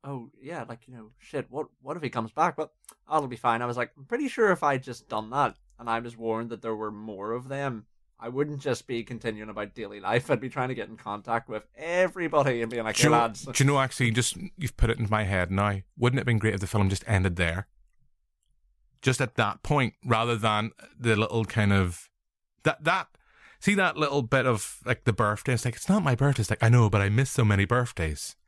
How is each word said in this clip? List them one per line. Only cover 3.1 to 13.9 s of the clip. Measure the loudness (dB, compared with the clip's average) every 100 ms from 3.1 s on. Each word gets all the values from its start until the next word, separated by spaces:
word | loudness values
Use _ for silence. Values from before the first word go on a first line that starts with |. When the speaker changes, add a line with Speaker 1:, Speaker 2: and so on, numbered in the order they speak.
Speaker 1:
that'll | -2 -2
be |
fine. | -2 0 0
I | 0
was | -2
like, | -4 _
I'm |
pretty | -8 -4 -4
sure | 2 4
if | 4
I'd | 2 0
just | -2 -14 _
done | -6 -4
that | 0 0 -2 _ _
and | -4
I | -4
was | -4 -8
warned | -2 -2 -4
that | -8
there | -6 -4
were | -6
more | -8 -12 -10 -6
of | -6 -6
them, | -6 -4 -6 -12 _ _ _
I | -8
wouldn't | -2 -2 -2
just | -4 -4 -4
be | -8
continuing | -6 -8 -6 -6 -10
about | -8 -8
daily | -8 -12 -8
life. | 0 0 2
I'd | -2
be | -2
trying | -4 -4
to | -4
get | -8
in | -12
contact | -10 -10 -4 -4 -4
with | -10 -10 -14
everybody | -4 0 0 0 0 2 2 2
and | -2
being | -4
like, | -4
Speaker 2:
Do | 2
you | 4
Speaker 1:
"Hey, | 6
Speaker 2:
know, |
Speaker 1:
lads." | 2 -2 -8
Speaker 2:
do | 2
you | 2
know, | 4
actually, | 0